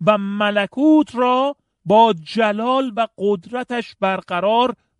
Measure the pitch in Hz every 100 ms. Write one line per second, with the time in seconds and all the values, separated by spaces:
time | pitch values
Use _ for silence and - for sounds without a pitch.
0 | 165 208 196 202 208 208 202 - 302 311
1 | - 240 247 254 277 285 _ _ 165 208
2 | 226 175 151 214 214 208 233 262 262 208
3 | 220 - 196 202 - 247 247 240 226 -
4 | 190 185 - 175 190 226 254 220 _ _